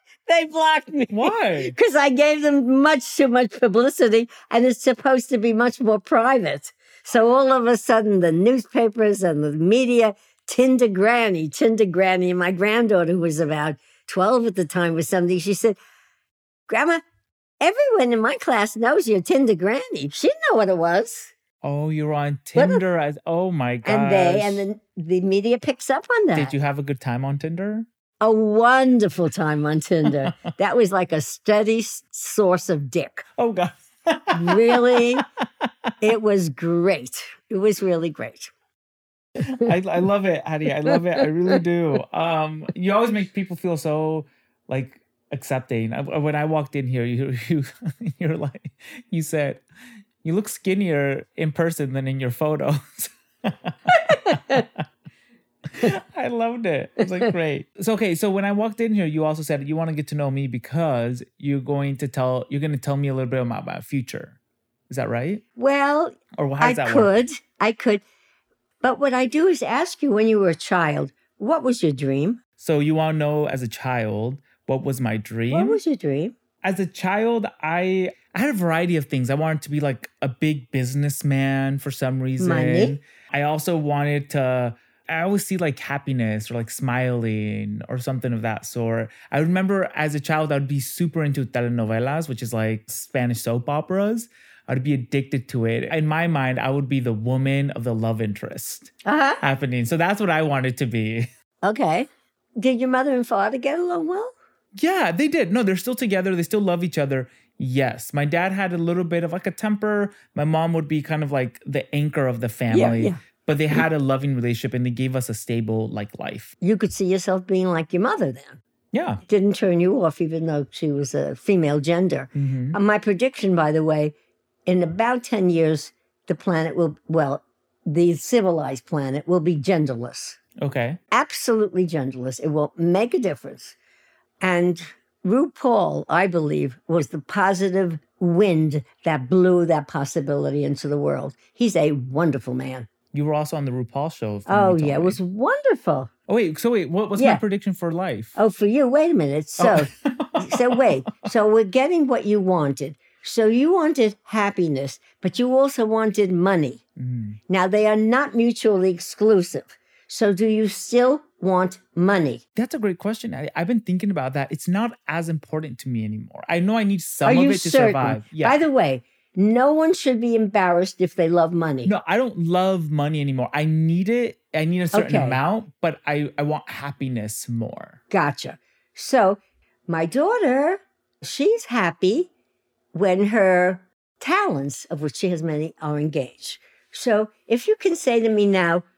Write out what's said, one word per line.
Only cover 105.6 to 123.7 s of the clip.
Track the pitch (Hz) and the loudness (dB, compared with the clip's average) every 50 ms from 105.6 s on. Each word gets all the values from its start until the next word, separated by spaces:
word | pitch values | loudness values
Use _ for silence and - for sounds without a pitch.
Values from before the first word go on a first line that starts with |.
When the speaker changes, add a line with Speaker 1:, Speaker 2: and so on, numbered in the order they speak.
| 233 | 0
Speaker 2:
they're | 190 190 | 0 0
still | 180 - 240 254 | -2 -2 -4 -4
together. | - 262 214 196 185 180 190 185 | -2 -2 -2 0 0 0 0 0
They | 170 165 | -2 -2
still | - - 214 | -2 0 0
love | 202 185 175 170 175 | 0 0 0 0 -2
each | 165 - | -4 -2
other. | 160 143 135 139 131 123 - _ _ _ _ _ | -2 -2 -2 -2 -4 -4 -6 _ _ _ _ _
Yes. | - - 127 127 139 135 120 - - - - - | -8 -6 -2 0 0 0 -2 -2 -6 -10 -6 -4
My | 147 143 | -2 -2
dad | 147 160 170 180 190 | 0 0 0 0 0
had | 190 196 196 180 175 | -2 -2 -4 -2 -2
a | |
little | 170 165 170 175 180 180 | -2 -2 0 0 -2 -2
bit | 160 175 170 170 | -2 -2 -2 -2
of, | - | -4
like, | - 185 - | -4 -6 -6
a | 190 | -6
temper. | 180 - - 214 214 202 214 214 208 208 202 202 - _ _ _ - | -6 -4 -2 -2 -2 -2 -2 -2 0 0 -2 -4 -6 _ _ _ -6
My | - 147 | -2 0
mom | 156 160 160 165 170 165 | 0 2 2 0 0 0
would | 160 151 143 | -2 -2 -2
be | 156 151 139 | -2 -2 -2
kind | - 160 151 151 | -2 -4 -4 -2
of, | 139 | -2
like, | 143 135 127 120 - - - | -2 -2 -2 -4 -6 -12 -8
the | - 139 143 - - - | -6 -4 -4 -4 -2 -2
anchor | 147 147 151 - 156 135 | -2 -2 0 0 0 0
of | 127 123 117 | 0 -2 -2
the | 120 | -4
Speaker 1:
Yeah, | 117 - - 127 117 120 | -6 -4 -2 -2 2 2
Speaker 2:
family. | - - 117 117 113 113 | 4 4 2 2 2 0
Speaker 1:
yeah. | 196 170 - - _ _ _ _ | 0 -2 -4 -10 _ _ _ _
Speaker 2:
But | - 151 143 | -2 0 0
they | 156 | 0
had | 151 151 156 160 160 160 | 0 2 2 2 2 2
a | 147 | 0
loving | 135 135 135 131 139 143 135 | 0 0 0 0 0 -2 -2
relationship | 123 117 120 117 - - 123 127 | 0 0 -2 -2 -2 -4 -4 -4
and | 123 123 | -2 -2
they | 123 | -2
gave | 120 120 131 131 127 | -2 -2 -4 -2 -2
us | 131 120 - | -4 -4 -6
a | 107 | -8
stable, | - - - 117 117 113 107 110 110 110 | -8 -6 -4 -2 -2 -2 -2 -2 -2 -2
like, | - - 107 107 - - - | -4 -6 -8 -8 -10 -10 -10
life. | - - - - - - - - | -10 -10 -10 -12 -14 -18 -10 -2
Speaker 1:
You | - 185 220 | 0 0 2
could | 185 226 185 | 2 0 -2
see | - - 196 | -2 -2 0
yourself | 180 190 190 - 202 185 185 185 | 0 0 0 0 0 -2 -2 0
being | 202 190 185 185 | 0 0 0 2
like | 185 175 160 156 - - | 2 0 0 -2 -2 -2
your | 175 | 0
mother | 208 254 440 339 214 139 | 0 0 0 0 -2 -4
then. | 120 - - - - 143 _ _ _ _ _ _ | -4 -6 -14 -20 -20 -20 _ _ _ _ _ _
Speaker 2:
Yeah. | - 247 349 - 104 92 - | -4 -4 -2 -4 -6 -8 -4
Speaker 1:
Didn't | - 214 202 190 202 185 | 0 2 2 4 2 0
turn | - 214 190 175 170 | 2 0 2 2 2
you | 175 185 208 262 180 | 2 2 2 2 0
off, | 160 147 - | 0 0 -2
even | 175 156 160 165 165 | -4 -4 -4 -4 -4
though | 160 151 147 139 - | -2 -2 -4 -4 -6
she | - - 165 151 | -8 -6 -4 -2
was | 143 139 143 135 - | -2 -2 -4 -4 -4
a | 143 143 143 - | -4 -4 -4 -6
female | - - - 202 175 160 143 143 151 | -6 -2 0 2 2 2 2 0 0
gender. | 135 160 170 175 185 180 160 131 135 - - | 0 0 0 2 2 0 0 -2 -6 -6 -4
Speaker 2:
Mm-hmm. | 143 139 135 131 127 123 139 165 | -4 -2 -2 -2 -2 -4 -2 0
Speaker 1:
Uh, | 202 | 0
my | 202 208 208 | 2 2 2
prediction, | 208 208 214 196 175 247 262 - - 214 190 180 | 2 0 0 0 0 0 -2 -2 -2 -2 0 2
by | 170 156 151 | 2 2 2